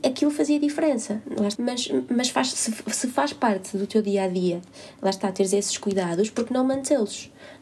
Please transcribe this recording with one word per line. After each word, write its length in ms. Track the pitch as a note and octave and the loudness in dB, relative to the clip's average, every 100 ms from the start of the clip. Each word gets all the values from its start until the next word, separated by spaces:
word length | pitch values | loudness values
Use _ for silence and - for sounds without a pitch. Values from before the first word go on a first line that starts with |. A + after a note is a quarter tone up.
aquilo 280 | C4 B3+ D4 | 0 2 2
fazia 280 | D4 D4 D4 | 2 2 2
diferença. 640 | D4 D4 D#4 A#3 - G#3+ - - | 2 2 2 2 -2 -6 -4 -2
Lá 100 | G#3 | 0
está. 140 | G#3 | 0
Mas, 280 | A#3+ B3 - C4 B3+ | -2 -2 -2 -2 0
mas 200 | A#3+ B3 | 0 2
faz, 220 | - C4 | 0 0
se, 200 | - - A3 - | 0 -4 -4 -4
se 200 | - B3+ | -4 -2
faz 260 | C#4 D4 | 0 0
parte 440 | - A#3 F#3+ - G3 | 2 0 0 -2 -4
do 80 | G3 | 0
teu 160 | A3 | 2
dia-a-dia, 600 | G3+ G3 F#3+ F3+ F3+ F3 - - - - | 2 2 2 2 0 0 -6 -16 -20 -4
lá 80 | F#3+ | -2
está, 200 | F#3+ G3 | 0 -2
teres 220 | F#3+ F#3+ | 0 2
esses 240 | G3+ G3+ - | 2 0 -2
cuidados, 520 | G#3 F#3+ F3 E3+ G#3+ | -2 0 0 2 0
porque 200 | - A#3+ | 0 -2
não 100 | B3+ | 0
mantê-los, 680 | C4 C4+ C4+ C#4+ G#3 - - - - - | 2 0 2 2 2 -4 -12 -18 -20 -6